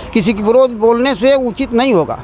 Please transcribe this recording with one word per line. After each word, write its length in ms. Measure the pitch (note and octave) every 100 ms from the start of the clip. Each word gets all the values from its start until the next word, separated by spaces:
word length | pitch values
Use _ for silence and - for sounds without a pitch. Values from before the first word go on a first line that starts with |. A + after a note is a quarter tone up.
| -
किसी 200 | A#3 F#3
के 100 | G#3
विरोध 340 | G#3 B3 C4 A3
बोलने 360 | A3+ A#3 C4+ F#3+
से 200 | B3+ C#4
उचित 380 | B3 G3+ C4+
नहीं 200 | A#3 C4+
होगा। 260 | F#3+ D3 -